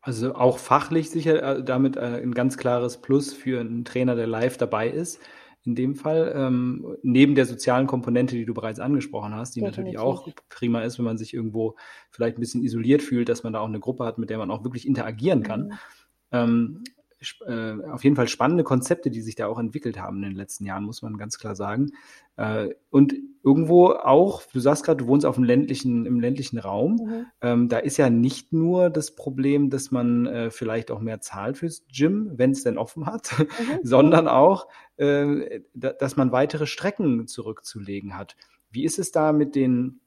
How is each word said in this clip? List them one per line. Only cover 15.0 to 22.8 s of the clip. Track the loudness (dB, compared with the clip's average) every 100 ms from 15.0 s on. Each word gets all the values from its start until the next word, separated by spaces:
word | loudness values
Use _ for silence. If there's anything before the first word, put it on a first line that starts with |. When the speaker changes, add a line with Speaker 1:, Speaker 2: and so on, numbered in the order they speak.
| -2 -2 0 0
Speaker 1:
kann. | 0 -6 -8
Speaker 2:
Mhm. | -10 -20 -20 _ _ _
Speaker 1:
Ähm, | 0 2 2 0 -4 -16 _ _ _
sp-, | -18 -16 -10
äh, | -8 -6 -8 -10
auf | 0
jeden | 2 4
Fall | 0
spannende | 2 0 2
Konzepte, | 2 0 0 -2 -2
die | -6
sich | -10 -6
da | -6
auch | -4
entwickelt | -6 -6 -8 -8
haben | -10 -8
in | -8
den | -10
letzten | -12 -12 -8
Jahren, | -8
muss | -8 -10
man | -12 -10
ganz | -10 -10
klar | -10
sagen. | -8 -6 -2 -2 -4 -20 -20 _ -6
Äh, | -4 -2 -4 -8